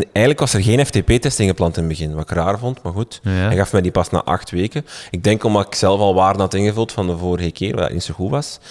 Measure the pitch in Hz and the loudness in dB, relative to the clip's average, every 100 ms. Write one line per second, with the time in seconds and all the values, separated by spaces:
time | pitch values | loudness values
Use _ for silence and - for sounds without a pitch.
0 | 98 98 123 151 139 104 104 120 139 104 | 2 2 2 2 0 2 2 2 2 0
1 | 92 120 - - 98 90 85 85 82 80 | 2 2 2 0 0 2 0 0 -2 -2
2 | 78 78 78 85 85 104 123 131 87 92 | -4 -6 -4 -2 0 -2 -4 -6 -6 -6
3 | 117 - 101 92 98 92 95 101 90 92 | -6 -6 -2 0 2 2 2 2 0 0
4 | 87 90 - 90 - 87 98 147 - - | 0 -2 0 -4 -2 -4 -2 -4 -10 -14
5 | - 87 104 107 117 104 98 - 95 98 | -10 -2 0 2 2 2 0 0 2 4
6 | 101 92 92 98 92 95 104 107 113 - | 4 4 4 2 0 0 0 0 -2 -2
7 | 92 85 90 87 85 - 98 104 85 87 | -2 -2 -2 -2 -2 -4 -4 -2 -2 -4
8 | - - 95 139 156 - - | -6 -6 -4 -4 -6 -12 -16